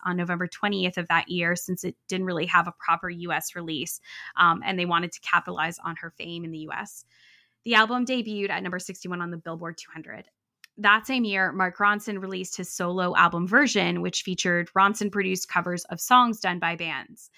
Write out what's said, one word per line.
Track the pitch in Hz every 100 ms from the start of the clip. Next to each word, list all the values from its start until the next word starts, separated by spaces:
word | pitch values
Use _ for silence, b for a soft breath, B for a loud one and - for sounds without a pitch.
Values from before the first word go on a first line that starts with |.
on | 180 180
November | 175 175 180
twentieth | - 202 196 180 180
of | 170
that | 170 -
year, | 175 170 175
since | - 185
it | 180 - -
didn't | 185 185
really | 170 175
have | 175 170
a | -
proper | - 170 180
U | 175 175
S | 156 - 175
release, | 165 151 170 - B B B -
um, | 175 165
and | - 185
they | 175
wanted | 170 175
to | -
capitalize | - 175 180 175 160 -
on | 170 165
her | 165 _
fame | 170 170
in | 165
the | 160
U | 156
S. | - 208 - - b b b b b
The | 233 220
album | 220 247
debuted | 247 254 220 208 196
at | 175
number | 180 180
sixty-one | - 185 180 175
on | 170
the | 170
Billboard | 165 165 170 165
two | -
hundred. | 160 160 107 - _ _ _ - -
That | 208 220 220
same | 262
year, | 220 196 185
Mark | 190 185 180
Ronson | 208 208 214 196
released | 190 190 180 -
his | 180
solo | - 175 185 180 -
album | 170 170 180
Version, | 247 285 202 175 175
which | 180 -
featured | - 180 180 175 170 190
Ronson-produced | 196 208 208 202 190 185 -
covers | 180 180 180
of | - 170
songs | - 247 240 214
done | 185 175
by | 170
bands. | 170 165 135 - - -